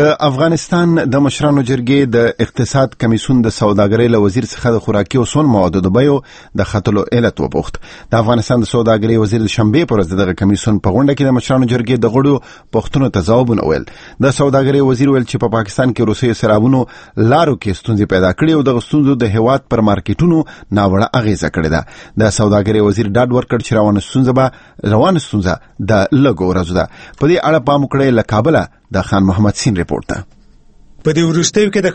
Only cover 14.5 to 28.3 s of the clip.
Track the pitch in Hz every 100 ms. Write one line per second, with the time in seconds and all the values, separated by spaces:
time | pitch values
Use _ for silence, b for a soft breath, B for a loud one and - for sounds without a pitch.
14.5 | 135 135 139 135 123 139 135 120 117 120
15.5 | 113 104 - 127 113 110 104 123 110 110
16.5 | 107 117 135 120 B B B 110 143 165
17.5 | 123 107 92 - 107 104 95 92 90 156
18.5 | 156 135 120 - 151 139 135 117 110 113
19.5 | 135 - 113 107 101 85 101 175 165 147
20.5 | B B 101 101 95 98 - 110 95 80
21.5 | - 80 80 - B B B 110 - 107
22.5 | 104 101 107 104 101 104 104 123 123 123
23.5 | 120 - 113 107 104 - 131 127 127 131
24.5 | - B B - 107 160 175 - 104 92
25.5 | 82 b b 101 107 95 135 139 87 92
26.5 | 90 85 90 82 B B B 143 180 147
27.5 | 160 123 143 143 139 135 117 104